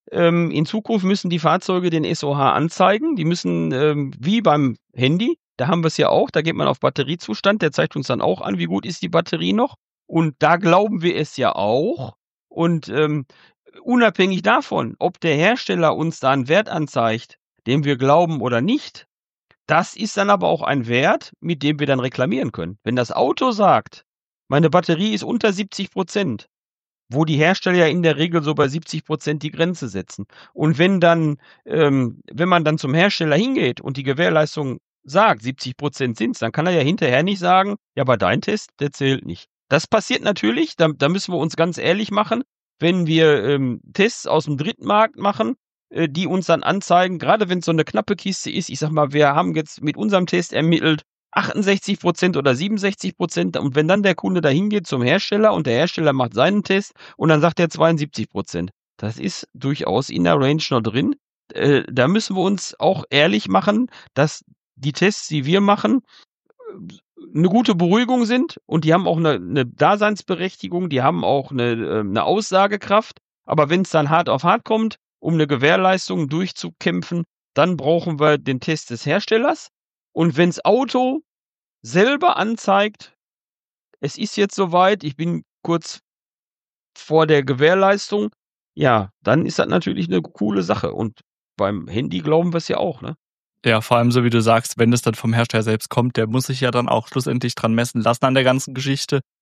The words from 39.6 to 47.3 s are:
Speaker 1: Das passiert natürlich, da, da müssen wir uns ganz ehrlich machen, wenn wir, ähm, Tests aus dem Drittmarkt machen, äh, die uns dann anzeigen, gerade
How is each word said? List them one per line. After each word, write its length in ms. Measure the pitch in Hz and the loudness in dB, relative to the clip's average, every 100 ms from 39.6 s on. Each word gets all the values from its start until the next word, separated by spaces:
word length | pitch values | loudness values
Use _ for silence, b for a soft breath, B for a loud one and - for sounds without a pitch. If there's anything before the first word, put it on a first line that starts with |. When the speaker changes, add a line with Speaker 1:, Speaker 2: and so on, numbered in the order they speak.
| - | -2
Speaker 1:
Das 160 | 143 - | -2 0
passiert 360 | 220 - 247 | -2 0 -4
natürlich, 540 | - 196 214 247 320 - | -2 -2 0 0 -2 0
da, 120 | 160 | 0
da 220 | 147 139 | 2 0
müssen 220 | 185 - | -2 -4
wir 60 | 175 | -4
uns 160 | 156 | -4
ganz 220 | - 170 170 | 0 -2 0
ehrlich 340 | 135 190 214 | 0 0 -2
machen, 320 | 202 208 233 - _ _ - | -2 -2 -2 -6 _ _ -2
wenn 280 | 160 185 165 | 0 2 2
wir, 380 | 160 160 143 | 4 6 4
ähm, 360 | 107 143 131 117 - | 2 0 0 -4 -6
Tests 340 | 110 226 - - | 0 0 0 -2
aus 180 | 156 | 0
dem 120 | 156 143 | 0 -4
Drittmarkt 640 | 156 - - 208 220 - | -4 -6 0 2 2 0
machen, 380 | 196 202 226 262 _ _ _ | -4 -2 -4 -6 _ _ _
äh, 180 | - 165 | -4 -4
die 180 | 139 180 | -2 -2
uns 200 | 185 175 | -2 0
dann 160 | 165 | 0
anzeigen, 560 | - 185 - 175 185 175 | 0 -4 2 2 2 -2
gerade 300 | 127 | 0